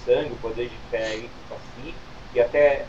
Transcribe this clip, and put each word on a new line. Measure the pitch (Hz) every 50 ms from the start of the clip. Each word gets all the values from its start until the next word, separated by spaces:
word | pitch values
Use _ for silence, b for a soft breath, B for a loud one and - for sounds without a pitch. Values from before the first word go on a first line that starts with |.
| -
sangue, | 127 123 135 151 147 120
o |
poder | - - 113 110 117 120 120
de | - - - -
férico | - 113 113 110 110 110 120 120 - - - -
pra | 110 -
si, | - - - 117 131 156 170 - - - - - - - -
e | 120
até | 117 117 - 147 147 143 139 135 143